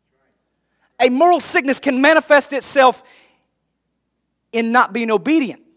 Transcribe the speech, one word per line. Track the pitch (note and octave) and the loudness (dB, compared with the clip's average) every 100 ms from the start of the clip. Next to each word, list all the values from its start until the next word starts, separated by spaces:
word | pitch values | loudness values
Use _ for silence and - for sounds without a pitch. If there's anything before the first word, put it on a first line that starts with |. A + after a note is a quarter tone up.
| _ _ _ _ _ _ _ _ _ - | _ _ _ _ _ _ _ _ _ -2
A | B3+ | 0
moral | B3+ F4 E4+ | 2 2 2
sickness | - F4+ C4+ B3+ | 0 -4 -2 -4
can | C#4+ B3+ | -4 0
manifest | C#4+ D#4+ - C#4+ - | 2 2 2 0 0
itself | C#4 - C#4+ B3+ - _ _ _ _ _ _ _ _ _ _ _ _ _ _ _ | -8 -4 2 2 0 _ _ _ _ _ _ _ _ _ _ _ _ _ _ _
in | A#3 A3+ | -6 -2
not | B3 G#3+ | 0 0
being | G#3+ A3+ | -4 -4
obedient | G#3+ F3 D#4+ B3 - _ | -4 0 -2 -2 -8 _